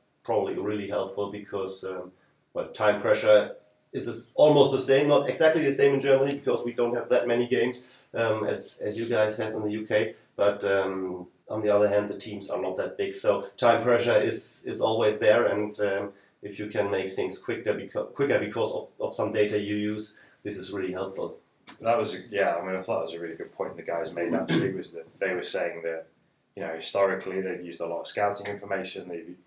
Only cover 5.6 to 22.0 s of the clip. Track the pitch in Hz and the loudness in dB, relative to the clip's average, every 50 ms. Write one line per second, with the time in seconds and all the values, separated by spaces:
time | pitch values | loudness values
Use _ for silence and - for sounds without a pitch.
5.6 | 147 139 135 - 143 139 139 135 131 139 135 135 139 143 135 - - 131 120 117 | 2 2 4 4 4 6 6 4 4 4 4 6 4 2 0 -2 0 0 0 0
6.6 | - 120 117 - 120 117 120 120 - - 127 120 120 120 120 120 123 120 123 117 | -2 -4 0 0 0 0 0 -2 0 2 2 2 4 2 2 2 2 2 2 2
7.6 | 113 127 123 - - - - - _ _ - 113 117 113 - - - - - - | 2 0 0 -6 -12 -20 -20 -20 _ _ -2 0 0 0 0 0 0 -2 -2 -4
8.6 | - - - - 104 104 104 113 117 117 120 110 107 107 - - 113 110 110 110 | -6 -10 -8 -6 -6 -6 -4 -4 -2 0 2 2 2 2 0 -2 -4 -4 -4 -4
9.6 | 107 104 104 107 107 - 110 107 - - - - _ _ _ - 101 101 101 101 | -4 -4 -4 -4 -4 0 0 0 0 0 -4 -12 _ _ _ 2 2 2 2 0
10.6 | 101 98 98 98 95 95 95 95 95 92 92 90 90 - _ _ _ - 110 107 | 0 2 2 2 2 0 -2 -4 -4 -6 -6 -8 -10 -14 _ _ _ -8 -6 -2
11.6 | 104 104 104 104 104 101 101 104 104 104 101 - - 110 104 98 - - 90 92 | 2 4 4 6 4 4 4 2 0 0 -6 -8 -8 -10 -10 -10 -8 -6 -6 -4
12.6 | 92 92 92 101 95 - - - 101 95 - - - 107 98 95 - - - - | -4 -4 -4 -4 -6 -6 -4 -4 -6 -4 -4 0 2 2 2 2 -2 -8 -6 2
13.6 | 123 117 113 - 113 123 120 117 - - - 107 107 110 - - - - - - | 4 4 4 4 4 2 2 4 4 4 4 4 4 2 0 -2 -4 -6 -6 -6
14.6 | - 127 - - - 110 110 107 107 107 107 - 113 107 107 117 110 101 98 104 | -6 -8 -4 0 0 0 2 2 2 2 2 4 4 6 6 6 4 2 2 0
15.6 | 107 104 - - 104 98 98 98 101 101 - _ _ _ _ _ - 101 - - | -2 -4 -4 -4 -2 -2 0 -2 -4 -6 -10 _ _ _ _ _ -14 -12 -10 -10
16.6 | 104 104 - 107 101 98 101 95 92 95 - 107 92 - - - - - 117 - | -10 -6 -2 -2 0 0 0 -2 -2 -2 -4 -4 -4 -4 -4 -8 -6 -6 -6 -4
17.6 | - 104 95 - 98 - - 104 - - - - 139 135 113 98 101 107 - 120 | -2 -4 -4 -4 -6 -6 -6 -6 -6 -6 -2 -2 0 2 2 2 0 -2 -2 -2
18.6 | 110 - - - - - _ - 107 104 - - 107 104 104 110 104 104 107 104 | -2 -2 -2 -6 -8 -10 _ -6 -6 -6 -2 -2 -4 -2 2 2 2 2 2 -2
19.6 | 101 101 104 104 104 104 107 107 107 - - - - - _ _ _ 107 104 92 | -2 -2 -2 -2 -2 -2 -4 -6 -8 -12 -16 -20 -20 -20 _ _ _ -10 -8 -8
20.6 | 90 90 98 98 92 90 90 92 98 - - 85 85 85 - - _ _ _ _ | -8 -8 -6 -6 -4 -4 -4 -4 -6 -6 -6 -6 -8 -8 -8 -14 _ _ _ _
21.6 | _ - - _ - 113 117 117 | _ -20 -20 _ 0 0 2 2